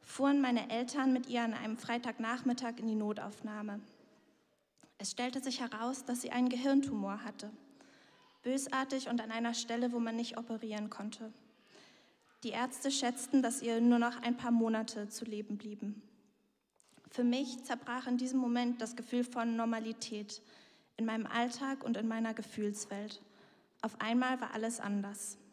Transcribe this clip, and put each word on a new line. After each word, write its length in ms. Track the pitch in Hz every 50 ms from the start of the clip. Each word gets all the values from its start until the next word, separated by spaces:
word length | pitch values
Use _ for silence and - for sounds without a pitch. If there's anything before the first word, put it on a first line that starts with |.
| - -
fuhren 320 | - - 262 277 285 285
meine 280 | 269 254 240 233 208 -
Eltern 420 | 220 226 254 247 - 294 269 262 254
mit 140 | 254 247 -
ihr 160 | 240 240 233
an 100 | 226 214
einem 240 | - 208 220 220 233
Freitagnachmittag 1000 | - - 233 240 240 254 220 - 233 226 240 254 254 254 247 247 254 233 233 240
in 80 | 220 226
die 80 | 220
Notaufnahme. 840 | 214 208 208 214 208 - 208 208 - - 220 208 208 208 208 202 208 202 - - - - - - - _ _ _ _ _ _ _ _ _ _ _ _ - - _ _
Es 140 | 196 -
stellte 280 | - - 247 254 254 269
sich 220 | 262 269 247 -
heraus, 420 | 254 233 - 214 226 240 269 269 -
dass 180 | - 262 247
sie 100 | - -
einen 180 | - 240 254 247
Gehirntumor 720 | 240 240 254 277 277 277 277 277 254 208 196 196 196 214 -
hatte. 280 | 214 214 - - 214 220 - - - - - - - - - - - - - - - _ _
Bösartig 680 | - 240 262 277 269 - - 269 269 269 277 262 262 -
und 140 | 240 240
an 100 | 220 220
einer 220 | 220 226 233 233 233
Stelle, 380 | 233 - - 233 240 240 247
wo 80 | 240 240
man 160 | 233 226 226
nicht 220 | 226 233 233 - -
operieren 520 | 233 233 226 220 - 220 214 208 214 214
konnte. 420 | - - 202 214 208 - 233 220 220 - - - _ _ _ _ - - - - - - - _ _ _ _ _ _ _ -
Die 60 | 233
Ärzte 400 | - 226 247 262 262 - - 277
schätzten, 540 | 277 - - 240 247 - - - - 269 254
dass 180 | 233 233 -
ihr 200 | - 233 226 226
nur 180 | 233 240 240 233
noch 220 | 233 240 240 -
ein 140 | 233 233 247
paar 160 | 240 - 240
Monate 580 | 233 233 226 226 226 220 220 220 - 220 208 208
zu 160 | - - 233
leben 320 | 226 214 208 214 - 208 202
blieben. 440 | - 214 208 208 - 202 208 - - - - - _ _ _ _ _ _ _ _ _ _ _ _ _ _ _ - _ -
Für 120 | - - 247
mich 400 | 240 240 254 285 - - - -
zerbrach 440 | - - - - - 240 254 254 262
in 100 | 247 240
diesem 220 | 254 254 262 262
Moment 420 | 254 240 240 240 247 240 247 240
das 140 | 220 220 -
Gefühl 280 | - 233 - - 240 247
von 320 | 240 - 247 226 233 226
Normalität 840 | 226 226 226 233 226 220 220 220 - - - 220 208 208 202 - - - - - - - - - - _ _ _ -
in 80 | 226
meinem 220 | 220 220 226 220 -
Alltag 560 | - 233 240 247 247 - 277 269 269 269 -
und 140 | - 233 196
in 100 | 220 226
meiner 260 | 226 226 226 226 220
Gefühlswelt. 880 | 226 220 - - - 208 208 208 208 - - 202 202 208 214 - - - - - - - - - _ _ _ _ _
Auf 200 | - 226 - -
einmal 400 | - 220 233 247 254 254 262 254
war 120 | 240 214 -
alles 260 | 226 220 226 233 -
anders. 580 | - 202 202 202 196 202 208 202 - - - - - -